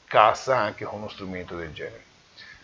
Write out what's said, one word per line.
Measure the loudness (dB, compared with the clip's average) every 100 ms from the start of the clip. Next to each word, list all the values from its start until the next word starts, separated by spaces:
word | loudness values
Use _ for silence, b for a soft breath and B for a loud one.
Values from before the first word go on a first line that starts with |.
| _
cassa | 6 6 6 0 0
anche | 0 -4 -10
con | -10
uno | -10
strumento | -10 -10 -10 -10 -10
del | -10
genere. | -10 -12 -12 -20 _ _ b b b